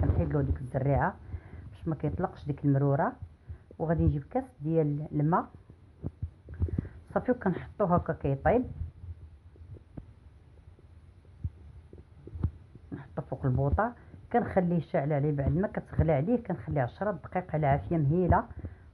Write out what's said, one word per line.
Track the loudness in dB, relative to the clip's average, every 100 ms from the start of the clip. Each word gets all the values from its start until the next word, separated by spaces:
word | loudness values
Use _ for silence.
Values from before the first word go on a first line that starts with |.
كنحيد | 0 2 2
له | 0
ديك | 0 -2
الزريعه | -4 -2 2 2 2 -2 -12 -14 -14 -18 -18
باش | -10 -6
ما |
كيطلقش | -4 -4 -4 -6 -6 -8
ديك | -2
المروره، | 2 4 4 2 0 -2 -16 -18 -18 -18 -16 -8
وغادي | -2 2
نجيب | 4 2 -2
كاس | -4 -6 -8
ديال | 0 2 2 0 -4
الماء. | 0 2 2 0 -12 -20 -20 -20 -10 -10 -8 -10 -10 -16 -4 -2 -2 -6 -16 -4
صافي، | -4 0
وكنحطو | 0 0 -2 -6 -2
هكا | 2 2 0
كيطيب، | -4 -2 0 2 2 0 -6 -10 -10 -16 -16 -16 -20 -20 -20 -20 -20 -16 -18 -18 -20 -20 -20 -20 -20 -20 -20 -20 -20 -20 -20 -20 -10 -10 -10 -20 -20 -20 -20 -20 -20 -16 -4 -4 -4 -20 -20 -14
نحطو | -14 -10 -10
فوق | -8 -4
البوطه، | 0 2 2 2 0 -2 -18 -20 0
كنخليه | 0 2 2 2 2
شاعل | 2 0 2
عليه. | 2 2
بعد | 2 2 2
ما | 0
كتغلى | -4 -6 2 4
عليه | 4 4 0
كنخليه | 0 -6 -2 0
عشرة | 0 0 -4
دقائق | -4 -4 -6 -2
على | 0 4
عافيه | 2 2 2
مهيله. | 2 4 4 4 2 -10 -12 -14 -20